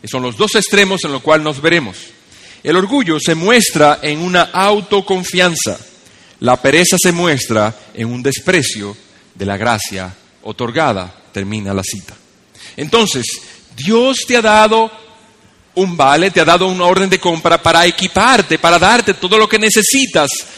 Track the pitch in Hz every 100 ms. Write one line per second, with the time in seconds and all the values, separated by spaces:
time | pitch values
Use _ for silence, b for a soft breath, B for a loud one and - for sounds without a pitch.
0 | - 127 127 110 208 220 - 202 196 190
1 | 165 135 143 156 151 139 156 170 117 90
2 | - _ _ B B B - 170 196 277
3 | 196 156 170 160 185 240 196 156 147 147
4 | 151 151 180 180 165 180 196 208 185 202
5 | 190 190 180 180 180 160 - 95 - _
6 | b b b b 120 127 143 151 180 180
7 | 185 175 180 139 - 110 107 113 - -
8 | 113 123 127 135 - 180 127 110 101 104
9 | _ b b - 101 101 113 110 - 95
10 | 92 92 _ _ 107 107 120 127 151 98
11 | 90 - _ 104 98 110 98 98 95 196
12 | - - _ _ _ B B B 151 233
13 | 208 135 117 - B B _ 113 147 220
14 | 254 262 - 240 220 214 214 220 226 -
15 | - - _ _ _ _ _ - 185 170
16 | 139 147 190 165 160 175 185 185 180 185
17 | 190 185 180 165 170 165 165 165 175 -
18 | 185 185 226 247 165 160 170 170 180 240
19 | 214 190 180 214 214 214 214 214 202 269
20 | 262 170 143 - -